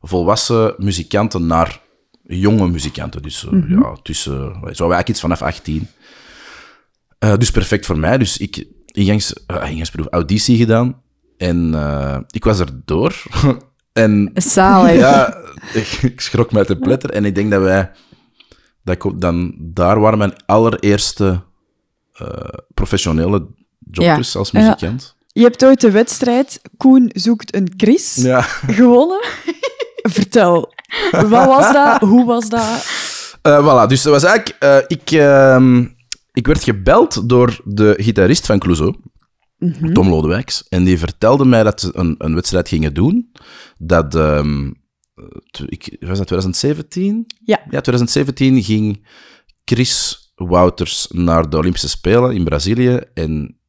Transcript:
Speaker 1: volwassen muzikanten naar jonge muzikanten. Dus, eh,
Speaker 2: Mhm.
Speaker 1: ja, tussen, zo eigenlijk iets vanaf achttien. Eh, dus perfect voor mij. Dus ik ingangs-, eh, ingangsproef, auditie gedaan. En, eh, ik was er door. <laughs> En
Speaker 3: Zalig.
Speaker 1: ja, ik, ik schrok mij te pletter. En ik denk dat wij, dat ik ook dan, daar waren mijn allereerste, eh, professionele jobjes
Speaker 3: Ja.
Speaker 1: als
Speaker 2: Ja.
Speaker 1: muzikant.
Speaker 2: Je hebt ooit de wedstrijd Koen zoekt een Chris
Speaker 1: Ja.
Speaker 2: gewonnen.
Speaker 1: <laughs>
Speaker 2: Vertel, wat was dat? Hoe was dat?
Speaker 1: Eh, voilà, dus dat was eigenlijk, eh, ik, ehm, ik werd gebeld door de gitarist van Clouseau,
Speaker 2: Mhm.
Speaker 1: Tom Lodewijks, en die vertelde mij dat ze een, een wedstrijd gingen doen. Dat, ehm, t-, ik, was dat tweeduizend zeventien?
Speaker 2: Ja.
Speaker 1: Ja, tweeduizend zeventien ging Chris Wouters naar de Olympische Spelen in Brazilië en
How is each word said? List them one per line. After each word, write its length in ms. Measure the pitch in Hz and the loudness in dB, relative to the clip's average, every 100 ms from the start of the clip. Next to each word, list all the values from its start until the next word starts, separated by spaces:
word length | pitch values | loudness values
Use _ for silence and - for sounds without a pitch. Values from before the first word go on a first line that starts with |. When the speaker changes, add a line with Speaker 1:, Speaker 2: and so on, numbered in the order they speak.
Speaker 1:
volwassen 720 | 82 92 87 110 - 117 110 - | -4 -2 0 0 0 0 0 -2
muzikanten 680 | 101 87 82 101 107 92 82 | -6 -4 -4 -2 -2 -4 -2
naar 360 | 82 80 - _ _ _ _ | 0 -2 -4 _ _ _ _
jonge 440 | _ 90 98 110 92 | _ -2 0 2 0
muzikanten. 520 | 82 73 - 73 - | -2 -6 -10 -12 -12
Dus, 240 | 73 - - | -14 -14 -4
eh, 60 | |
Speaker 2:
Mhm. 280 | 190 156 185 | -2 0 0
Speaker 1:
ja, 160 | 269 - | 0 -4
tussen, 300 | - 80 - 67 67 90 | -10 -10 -8 -8 -8 -12
zo 60 | - | -14
eigenlijk 420 | 67 85 87 90 | -4 -2 0 -2
iets 100 | 104 | -4
vanaf 220 | 85 85 | -4 -4
achttien. 460 | - - - 78 - _ _ - - - - - - _ _ _ _ _ | -6 -8 -8 -8 -8 _ _ -20 -20 -20 -20 -20 -20 _ _ _ _ _
Eh, 180 | 107 101 | 0 2
dus 140 | 117 | 2
perfect 340 | - 92 104 - | -2 -2 -4 -2
voor 120 | 80 | -2
mij. 200 | 78 131 | 0 0
Dus 200 | 120 - | -2 -4
ik 280 | 101 - - _ _ | -8 -10 -16 _ _
ingangs-, 480 | - 98 107 - - - | -4 -2 -2 -4 -10 -10
eh, 240 | 87 69 | -10 -8
ingangsproef, 360 | 80 82 - 78 | -10 -10 -10 -6
auditie 480 | 87 78 104 - 117 | -6 -2 -2 0 2
gedaan. 440 | 117 113 123 131 _ _ _ _ | 2 2 0 -6 _ _ _ _
En, 360 | 90 87 85 | -4 -2 -2
eh, 440 | 78 73 71 69 69 - | -2 -4 -4 -6 -8 -10
ik 120 | - | -4
was 160 | 110 101 | -2 0
er 100 | 85 65 - | -2 -6 -6
door. 380 | 80 135 190 - - | -2 -2 -4 -10 -2
<laughs> 280 | 143 120 _ _ _ | 0 -2 _ _ _
En 380 | - 110 104 101 | 0 2 2 0
Speaker 3:
Zalig. 640 | - 175 - 190 196 175 170 | -2 0 2 4 6 6 6
Speaker 1:
ja, 380 | 131 139 123 - - 69 - | 6 4 2 -4 -18 -20 -8
ik, 140 | 110 101 - | -6 -6 -4
ik 200 | 131 - | -4 -4
schrok 300 | - 113 117 | -6 -2 0
mij 140 | 107 95 | 0 -2
te 100 | 95 | -2
pletter. 340 | - - - | -2 -2 -4
En 160 | 104 104 | -4 -4
ik 100 | 92 | -2
denk 160 | 104 | -2
dat 100 | 101 | 0
wij, 300 | 95 95 90 _ _ _ _ _ _ _ _ _ | 2 0 -2 _ _ _ _ _ _ _ _ _
dat 120 | - 90 | -8 -6
ik 100 | 101 | -6
ook 160 | 95 | -4
dan, 320 | 90 87 87 - | -4 -2 -4 -8
daar 400 | 82 82 90 107 | -12 -2 0 2
waren 180 | 107 107 | 2 2
mijn 160 | 101 - _ | -2 -6 _
allereerste, 1000 | 104 113 104 101 101 - - 101 90 - _ _ _ _ _ _ | 2 2 0 0 0 -2 -2 -2 -2 -8 _ _ _ _ _ _
eh, 140 | _ - - - - _ | _ -14 -14 -14 -18 _
professionele 760 | - - 98 - 80 85 101 78 - _ _ - | -6 -2 -2 -2 -2 0 -2 -4 -18 _ _ -14
jobjes 420 | - 175 151 123 | -2 0 2 -2
Speaker 3:
Ja. 60 | - | -6
Speaker 1:
als 100 | 98 | -2
Speaker 2:
Ja. 80 | - | 2
Speaker 1:
muzikant. 560 | 220 - 85 123 - _ _ | 2 2 -4 -8 -12 _ _
Speaker 2:
Je 140 | - | 2
hebt 240 | 233 240 262 | 2 6 4
ooit 160 | 269 | 6
de 100 | 240 | 4
wedstrijd 680 | 202 233 - 247 240 277 - - _ | 4 0 -2 -2 -2 -2 -6 -16 _
Koen 320 | 262 262 240 | 4 4 4
zoekt 420 | - 185 226 - 202 | -2 -2 -2 -4 -4
een 180 | 185 - | -4 -2
Chris 380 | 202 302 - - | 0 0 0 -2
Speaker 1:
Ja. 260 | 127 127 117 - - 214 | 2 2 0 -6 -4 4
Speaker 2:
gewonnen. 460 | 247 240 320 381 480 - - 320 508 | 6 6 4 -2 -6 -10 -10 -8 -8
Speaker 1:
<laughs> 320 | - 453 - | -8 -12 -8
Speaker 2:
Vertel, 720 | 233 170 196 233 180 170 165 - - - 415 | -6 -4 0 2 4 2 -2 -14 -12 -6 -2
wat 180 | - 214 233 269 | 0 2 4 4
was 260 | 262 220 | 4 4
dat? 260 | 285 285 - | 4 4 2
Hoe 240 | 208 233 240 | 4 4 4
was 240 | 240 220 | -2 -2
dat? 360 | 233 220 240 - - - - - - | -4 -2 -4 -8 -10 -10 -12 -14 -4
Speaker 1:
Eh, 180 | 156 147 | 2 4
voilà, 280 | 147 131 110 | 6 4 4
dus 140 | 131 | 2
dat 120 | 147 | 2
was 100 | 143 | 2
eigenlijk, 320 | 170 220 - - | 4 2 -2 -2
eh, 140 | 139 139 131 | 4 4 2
ik, 240 | 160 - | -6 -2
ehm, 760 | 156 143 139 135 131 131 123 120 _ _ - _ | 2 4 6 6 6 6 4 0 _ _ -20 _
ik 140 | - 117 | -4 0
werd 160 | 151 | 0
gebeld 640 | - 104 92 180 170 - 110 | 0 -2 2 4 2 -2 0
door 320 | 123 123 113 - | 2 2 0 -8
de 280 | 101 107 104 | 2 2 4
gitarist 460 | 107 104 92 - - | 0 2 2 2 2
van 140 | 104 | 0
Clouseau, 360 | - 82 78 - - _ _ _ _ _ | 0 0 -2 -4 -16 _ _ _ _ _
Speaker 2:
Mhm. 360 | 180 135 160 | -6 -4 -2
Speaker 1:
Tom 160 | 185 95 | 2 2
Lodewijks, 580 | 80 78 92 - - - | 2 0 -2 -4 -10 -6
en 140 | 92 | 0
die 160 | 92 87 | 2 2
vertelde 460 | 85 - 107 139 131 | -2 -2 2 4 4
mij 180 | 117 | 4
dat 160 | 107 101 | 2 -2
ze 80 | 92 | -8
een, 220 | - 87 78 | -4 -4 -2
een 160 | 80 80 | -4 -4
wedstrijd 320 | - 92 85 | -2 -4 -2
gingen 260 | 80 78 | -2 -2
doen. 380 | 71 117 220 233 _ - - - _ | 0 0 0 -4 _ -20 -20 -20 _
Dat, 380 | 80 85 76 80 | -2 0 0 0
ehm, 560 | 78 76 73 71 69 - _ _ _ _ - - _ | 0 0 0 -4 -6 -12 _ _ _ _ -20 -20 _
t-, 120 | - - | -16 -14
ik, 180 | - - - | -14 -16 -16
was 180 | - 95 | -8 -6
dat 100 | 95 | -4
tweeduizend 300 | 92 95 92 | -4 -4 -4
zeventien? 680 | 139 151 156 - 196 220 226 - | -4 -4 -8 -6 -4 -4 -8 -14
Speaker 2:
Ja. 140 | - 214 | -4 -4
Speaker 1:
Ja, 240 | - 139 | -2 -6
tweeduizend 280 | - 123 120 | -2 -2 0
zeventien 540 | - 139 135 135 131 | -2 -4 0 2 2
ging 440 | 98 107 107 101 _ _ - _ _ _ - | 0 -2 -2 -6 _ _ -20 _ _ _ -4
Chris 520 | 110 127 - - - _ _ | -2 0 -2 -6 -8 _ _
Wouters 720 | 90 87 90 - 87 - - | 0 2 2 0 -6 -6 -8
naar 380 | 87 87 82 80 | -4 0 0 0
de 80 | 78 | -2
Olympische 320 | 85 90 - | -2 -2 -6
Spelen 460 | - 87 113 127 113 | -6 0 2 2 -2
in 80 | |
Brazilië 560 | 85 76 85 113 123 123 - | -2 -2 -2 0 0 0 -4
en 420 | - 80 78 73 - | -8 -6 -6 -8 -14